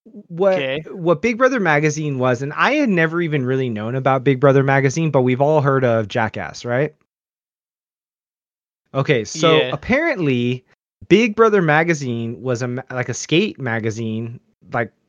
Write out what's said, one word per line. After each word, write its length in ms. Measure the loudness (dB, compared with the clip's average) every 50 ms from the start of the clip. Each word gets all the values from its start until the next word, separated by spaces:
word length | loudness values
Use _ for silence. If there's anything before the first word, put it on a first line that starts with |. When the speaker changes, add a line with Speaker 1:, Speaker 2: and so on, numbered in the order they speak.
| _ -20 -20 -20 -18 -12
Speaker 1:
what, 260 | -4 0 0 2 2
Speaker 2:
Okay. 280 | 0 -2 -4 -4 -6 -8 -10
Speaker 1:
what 320 | -12 -4 -2 0 0 0
Big 160 | 0 -2 0 2
Brother 220 | 2 2 2 0
Magazine 580 | 2 2 2 2 2 0 -2 -2 -4 -4 -2 0
was, 240 | 0 0 0 0
and 100 | -4 -6 -2
I 180 | -2 0 0
had 160 | 2 2 2 2
never 320 | 2 2 2 0 0 -2
even 240 | -2 -2 -2 -2 -2
really 240 | -2 -2 -2 -2 -4
known 240 | -4 -4 -6 -4 -4
about 300 | -2 0 0 0 2 2
Big 160 | 2 2 4
Brother 220 | 4 4 4 4
Magazine, 480 | 4 2 2 2 2 0 0 -2 -2 0
but 120 | 2 2
we've 180 | 2 2 2 2
all 200 | 2 2 2 2
heard 240 | 2 2 2 2 2
of 240 | 2 2 0 -2 -2
Jackass, 560 | -2 -2 -2 -2 -4 -8 -10 -10 -12 -12 -6
right? 300 | -4 -2 -2 -2 -4 -6 _ _ _ _ _ _ _ _ _ _ _ _ _ _ _ _ _ _ _ _ _ _ _ _ _ _ _ _ _ _ _ _ _ _ _ _ _ _ _ -4
Okay, 300 | -2 0 2 0 0 -2
so 340 | -4 -2 0 2 4 4 4
Speaker 2:
Yeah. 120 | 2 0
Speaker 1:
apparently 920 | -4 -6 -2 -2 0 0 0 0 -2 0 0 0 0 0 0 -2 -2 -4 -8 _ _ _ _ _ _ _ 0 4
Big 280 | 4 4 4 2 2
Brother 260 | 2 4 4 4 4
Magazine 800 | 4 4 4 2 2 2 -2 -2 -4 -6 -6 -4 -6 -6 -8 -6
was 220 | -4 -4 -4 -4
a 60 | -4 -6
ma-, 140 | -6 -8 -10 -8
like, 180 | -8 -6 -6 -6
a 60 | -8
skate 460 | -8 -4 0 0 2 2 0 -4 -6
magazine, 800 | -6 -4 -4 -2 -2 -4 -4 -4 -6 -6 -6 -6 -8 -10 -12 -16 _ _ _ _ _ -6
like, 200 | -4 -4 -4 -6 _ _ _